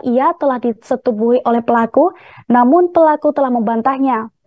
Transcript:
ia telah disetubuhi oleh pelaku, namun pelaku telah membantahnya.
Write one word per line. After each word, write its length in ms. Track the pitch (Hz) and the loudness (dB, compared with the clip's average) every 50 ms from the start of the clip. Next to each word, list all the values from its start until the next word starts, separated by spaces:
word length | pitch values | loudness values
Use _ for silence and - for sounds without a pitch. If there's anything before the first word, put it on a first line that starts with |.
| - | -4
ia 320 | 254 233 254 262 320 339 | -2 -2 0 0 0 -2
telah 240 | - 311 285 254 247 | -2 -2 -4 -4 -2
disetubuhi 800 | 240 240 220 226 _ - 262 240 - 254 233 208 220 233 240 254 - 240 | -4 -6 -6 -6 _ -6 -6 -4 -2 -4 -4 -2 -2 0 0 0 0 0
oleh 160 | 233 240 233 | -2 -2 0
pelaku, 480 | - 233 233 233 226 - 262 302 359 339 - - - - - - - | 0 0 0 0 0 2 2 2 2 -2 -6 -20 -20 -20 -20 -4 0
namun 400 | 233 240 247 247 294 349 359 349 | 2 2 4 4 4 4 2 2
pelaku 400 | 349 339 330 311 302 302 302 294 | 2 2 2 4 2 0 -2 -2
telah 160 | 294 294 277 262 | -2 0 -2 -2
membantahnya. 880 | 247 240 220 226 226 226 226 269 269 262 269 269 247 220 220 226 _ _ _ | -2 -2 -2 -2 -4 -2 -2 -2 -2 -2 -2 -2 -2 -4 -6 -8 _ _ _